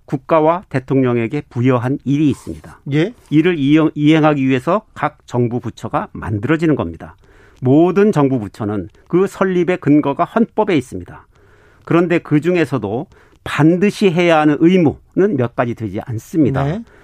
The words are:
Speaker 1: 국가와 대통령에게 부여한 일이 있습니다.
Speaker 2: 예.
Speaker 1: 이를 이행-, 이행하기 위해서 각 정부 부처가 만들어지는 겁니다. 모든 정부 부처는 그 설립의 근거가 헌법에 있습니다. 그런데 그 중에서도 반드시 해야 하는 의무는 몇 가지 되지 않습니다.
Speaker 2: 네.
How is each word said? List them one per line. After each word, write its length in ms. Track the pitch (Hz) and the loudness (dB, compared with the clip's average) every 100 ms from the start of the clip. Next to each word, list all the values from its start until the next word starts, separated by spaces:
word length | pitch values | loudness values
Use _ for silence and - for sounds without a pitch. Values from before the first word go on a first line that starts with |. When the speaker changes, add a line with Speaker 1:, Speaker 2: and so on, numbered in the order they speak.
Speaker 1:
국가와 580 | - 147 - 156 156 170 - | -10 -8 0 2 2 0 -4
대통령에게 760 | 135 - 135 127 120 113 147 - | -6 -2 0 0 0 -2 -6 -8
부여한 500 | 120 127 123 123 147 | -2 0 2 -2 -6
일이 240 | 127 143 151 | -2 0 0
있습니다. 500 | - - 80 - - 147 | -2 -8 -14 -16 -16 -4
Speaker 2:
예. 200 | 147 196 - - | -2 -2 -6 -2
Speaker 1:
이를 300 | 147 170 165 | 2 2 2
이행-, 320 | 135 156 156 | 2 4 2
이행하기 540 | 151 147 160 151 147 131 | 2 2 4 4 2 0
위해서 360 | 127 165 208 - | 0 0 -4 -4
각 260 | - 147 - - | -8 -8 -8 -6
정부 320 | 123 120 120 | -2 -2 -4
부처가 480 | 110 - 110 151 196 | -8 -10 -8 -8 -8
만들어지는 600 | - 82 104 120 160 165 | -10 -8 -4 -2 0 0
겁니다. 400 | 131 85 82 82 - _ _ _ - | -2 -4 -10 -18 -20 _ _ _ -4
모든 500 | 123 147 175 185 208 | 2 4 4 4 2
정부 280 | 156 139 131 | 2 0 -2
부처는 500 | 98 - 104 104 85 _ - | -6 -8 -6 -6 -8 _ -4
그 200 | 170 190 | -2 0
설립의 500 | - 190 180 170 180 | -2 -2 0 -2 -2
근거가 460 | 151 147 139 139 | 2 2 0 -2
헌법에 520 | 165 226 233 - 214 | -2 -2 -2 -2 -2
있습니다. 520 | 156 - 92 87 - _ _ _ _ _ _ | -2 -4 -12 -16 -20 _ _ _ _ _ _
그런데 320 | - 170 175 170 | -2 0 2 -2
그 240 | - 151 | 0 -2
중에서도 640 | 165 180 156 135 98 117 175 _ _ _ | 0 -2 -2 -4 -4 -8 -10 _ _ _
반드시 680 | - - 156 180 202 - 196 | -8 2 2 4 0 2 0
해야 300 | 165 175 160 | 2 2 4
하는 180 | 151 147 | 2 2
의무는 760 | 165 185 147 - _ - 202 139 | 2 4 2 -2 _ -2 0 0
몇 180 | 117 | -4
가지 200 | - 120 | -4 -4
되지 260 | 110 110 98 | -4 -8 -8
않습니다. 640 | - 110 - 165 123 135 | -10 -12 -6 0 0 0
Speaker 2:
네. 200 | 139 208 233 _ | -2 -4 -10 _